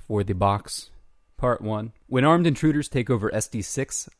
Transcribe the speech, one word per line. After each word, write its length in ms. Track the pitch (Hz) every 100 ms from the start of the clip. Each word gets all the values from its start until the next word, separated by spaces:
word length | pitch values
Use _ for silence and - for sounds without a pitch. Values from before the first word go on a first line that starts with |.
| -
for 160 | 107
The 100 | 95
Box, 560 | 95 98 101 - - - - - _ _ -
Part 240 | 127 117
One. 320 | 107 107 113 - -
When 180 | 127
armed 220 | 147 170 170
intruders 420 | 135 156 147 139
take 220 | 127 113
over 240 | 117 104
S 140 | 107 -
D 140 | 110
six, 460 | - - 135 - -